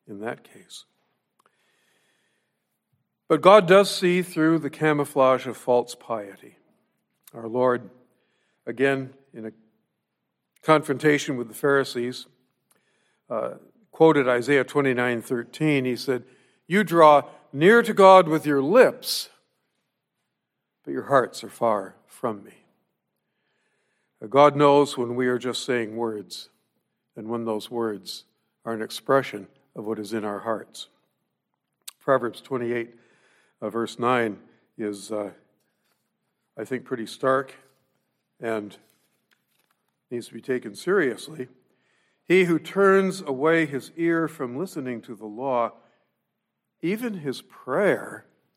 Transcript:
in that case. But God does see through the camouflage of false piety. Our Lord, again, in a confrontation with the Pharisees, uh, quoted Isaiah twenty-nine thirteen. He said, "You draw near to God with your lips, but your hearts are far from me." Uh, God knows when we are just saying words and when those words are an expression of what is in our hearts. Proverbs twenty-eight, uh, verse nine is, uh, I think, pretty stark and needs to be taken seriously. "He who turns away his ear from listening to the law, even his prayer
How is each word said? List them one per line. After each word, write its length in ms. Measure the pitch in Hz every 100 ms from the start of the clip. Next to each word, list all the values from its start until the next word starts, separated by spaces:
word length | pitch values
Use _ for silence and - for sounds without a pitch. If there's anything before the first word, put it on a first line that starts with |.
| -
in 120 | 101
that 220 | 110 -
case. 420 | - - - - - _ _ _ _ _ _ _ _ _ _ _ _ _ _ _ _ _ _ _ _ _ _ _ _
But 140 | 156
God 260 | 170 214 170
does 280 | 190 196 -
see 280 | 180 180
through 340 | 180 - 156 165
the 140 | 143
camouflage 760 | - 156 147 139 143 131 127 127
of 100 | 107
false 380 | - 123 120
piety. 640 | - - 113 101 98 - _ _ _ _ _ _ _ _ -
Our 120 | 113
Lord, 440 | 120 127 123 98 - _ _ _ _ _ _ -
again, 480 | 120 139 135 131 - _
in 140 | 120 110
a 60 | - _ _ _ _ _ _ _ _ _ _
confrontation 760 | - 165 - 127 151 147 - 127
with 120 | 117
the 40 |
Pharisees, 720 | 107 147 139 131 123 120 123 - _ _ _ _ _ _ _ _ _ _
uh, 260 | 113 - - - _ _
quoted 360 | - 160 151 127
Isaiah 360 | 123 120 139
twenty-nine 580 | 127 147 139 120 123 120
thirteen. 640 | - 123 120 - 156 143 127
He 100 | 120
said, 280 | - 123 - _ _ _ -
"You 180 | 185
draw 460 | 190 170 156 147 135 - _
near 300 | 135 175 233
to 100 | 226
God 340 | 220 190 190 165
with 200 | 156 151
your 160 | 143
lips, 640 | 139 226 170 - - - - _ _ _ _ _ _ _ _ _ _ _ _ _ _ _
but 80 | -
your 120 | 135
hearts 400 | 113 139 117 -
are 60 | 107
far 460 | - 117 104 95 - _
from 360 | - 123 104
me." 220 | 87 - _ _ _ _ _ _ _ _ _ _ _ _ _ _ _ _
Uh, 20 | 110
God 300 | 131 147 143
knows 420 | 147 143 143 -
when 180 | 120 120
we 120 | 127
are 100 | 123
just 260 | 123 113
saying 320 | - 123 110 113
words 540 | 117 107 90 - - _ _ _ _ _ _ -
and 140 | 110
when 160 | 117 113
those 240 | 107 -
words 540 | 120 113 101 92 - - _ _ _ -
are 80 |
an 80 | 113
expression 640 | 107 - - 135 127 104 98 _ _ -
of 100 | 107
what 140 | 107
is 140 | 101
in 120 | 110 104
our 140 | 101
hearts. 480 | 110 110 - - - _ _ _ _ _ _ _ _ _ - -
Proverbs 420 | - 131 117 101
twenty-eight, 540 | - 131 117 120 117 - _ _ _ _ _ _
uh, 80 | 110
verse 300 | 113 113 -
nine 400 | 120 127 113 95 - _ _ -
is, 340 | 107 101 95
uh, 200 | 107 101 - _ _ _ _ _ _ _ _ _ _ _ -
I 80 | 107
think, 200 | 127 -
pretty 200 | 131 107
stark 480 | - 135 131 135 - _ _ _ _ _ _ _ _
and 380 | 117 110 104 - _ _ _ _ _ _ _ _ _ _ _ _ _
needs 180 | 120 113
to 40 |
be 80 | 117
taken 320 | - 123 117
seriously. 760 | 98 - 196 143 104 - 80 127 _ _ _ _ _ _ _ -
"He 200 | 185 175
who 120 | 160
turns 640 | 165 196 196 196 190 185
away 440 | 165 131 156 165 156
his 260 | 139 - 165
ear 320 | 170 165 160
from 300 | - 127 127
listening 440 | 190 - 127 117
to 120 | - 104
the 100 | 110
law, 480 | 107 135 123 113 - _ _ _ _ _ _ _ _ _ _
even 340 | 160 220 247 190
his 260 | 143 120
prayer 840 | - - - 147 196 117 - - - _ _